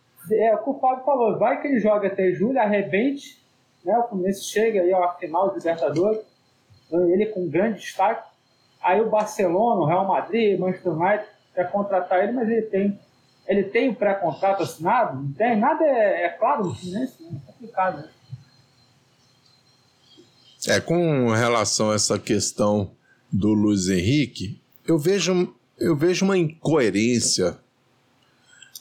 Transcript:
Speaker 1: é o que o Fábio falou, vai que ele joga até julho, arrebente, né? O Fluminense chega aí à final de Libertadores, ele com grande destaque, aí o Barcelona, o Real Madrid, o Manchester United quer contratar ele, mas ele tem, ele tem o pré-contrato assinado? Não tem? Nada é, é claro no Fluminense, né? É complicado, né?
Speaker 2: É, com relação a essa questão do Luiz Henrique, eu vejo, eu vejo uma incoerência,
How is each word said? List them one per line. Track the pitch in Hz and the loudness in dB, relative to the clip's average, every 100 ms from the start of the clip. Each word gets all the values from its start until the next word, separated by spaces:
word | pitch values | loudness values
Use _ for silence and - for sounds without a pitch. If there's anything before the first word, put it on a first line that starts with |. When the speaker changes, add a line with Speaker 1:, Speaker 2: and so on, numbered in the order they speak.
| _ - 170 | _ -16 -2
Speaker 1:
é | 214 220 208 | 2 4 2
o | |
que | 277 | -2
o | 277 | -2
Fábio | 262 262 269 | 0 0 0
falou, | 269 226 156 | 2 2 2
vai | 214 277 | 0 0
que | 294 | 0
ele | 247 | 0
joga | 208 208 196 | 2 2 0
até | 190 190 | 0 0
julho, | 151 214 262 | 0 0 0
arrebente, | 208 208 143 190 269 277 - - _ _ _ _ 175 | 2 0 0 0 0 -4 -10 -20 _ _ _ _ -2
né? | 233 | 0
O | 240 | 0
Fluminense | 196 185 190 | -2 -4 -4
chega | - 202 226 208 | -4 -2 0 2
aí | 175 | 2
à | 185 175 | 2 0
final | - 165 165 190 | -4 -4 -2 -2
de | 175 | -2
Libertadores, | 165 165 151 143 202 220 - _ _ _ _ _ - | -4 -2 -2 0 0 -2 -8 _ _ _ _ _ -4
ele | 165 175 190 214 | 0 2 2 0
com | 185 175 | -4 -4
grande | 156 214 196 | -2 -2 -4
destaque, | - - 196 233 - _ _ _ _ _ | -8 -2 -2 -2 -8 _ _ _ _ _
aí | 175 190 | 0 2
o | 220 | 2
Barcelona, | 214 214 - 185 175 233 208 | 0 0 -2 0 2 2 2
o | 151 | 2
Real | 180 196 | 2 2
Madrid, | 151 - 226 214 175 | -2 0 2 2 2
o | |
Manchester | 185 180 185 | -2 -4 -4
United | 156 180 208 - - _ - | 0 0 0 -2 -18 _ -4
quer | 180 | -2
contratar | 202 196 190 180 185 | -2 -2 -2 0 0
ele, | 208 | 0
mas | 254 220 | 0 0
ele | 226 | 0
tem, | 214 190 202 - _ _ _ _ - | 0 0 0 -4 _ _ _ _ -2
ele | 202 | -2
tem | 190 233 269 | 0 0 -2
o | 202 | 0
pré-contrato | 202 196 165 - 196 196 | -2 0 -2 -2 0 0
assinado? | 156 - 170 240 220 131 | -4 -4 0 0 0 -4
Não | 139 | -8
tem? | - 233 220 | -2 0 2
Nada | 254 320 320 | 2 2 2
é, | 247 208 175 175 | 2 2 0 -4
é | |
claro | - 233 277 185 | 0 0 0 -2
no | 113 | -6
Fluminense, | 180 196 262 - | -8 -8 -8 -10
né? | - - | -16 -14
É | - | -16
complicado, | - 226 - 185 151 | -20 -8 -2 -2 -4
né? | - _ _ - - _ _ _ _ _ _ _ _ _ _ _ _ _ _ _ _ - - _ _ - - | -12 _ _ -20 -20 _ _ _ _ _ _ _ _ _ _ _ _ _ _ _ _ -20 -20 _ _ -8 -2
Speaker 2:
É, | 104 | -2
com | - 170 170 143 120 | 0 0 0 0 2
relação | 113 120 117 101 - 107 | 2 2 2 0 0 0
a | 107 | 0
essa | - 107 | 0 -2
questão | - 104 - - 104 104 95 - _ _ _ | -2 -2 -2 -2 0 0 -2 -10 _ _ _
do | 98 104 | -2 2
Luiz | 107 107 101 90 | 2 2 2 0
Henrique, | 92 92 147 131 - 95 - _ _ - | 0 0 0 -2 -6 -12 -12 _ _ -2
eu | 165 | 0
vejo, | 156 196 165 180 180 - _ - | 2 0 2 0 -2 -6 _ -4
eu | - | -2
vejo | 147 175 180 | 2 2 2
uma | 190 190 | 2 2
incoerência, | 156 - - 156 110 95 113 120 - - 92 - _ _ _ _ _ _ _ _ _ - - - | 0 -2 0 2 4 2 2 2 0 0 -2 -4 _ _ _ _ _ _ _ _ _ -20 -20 -20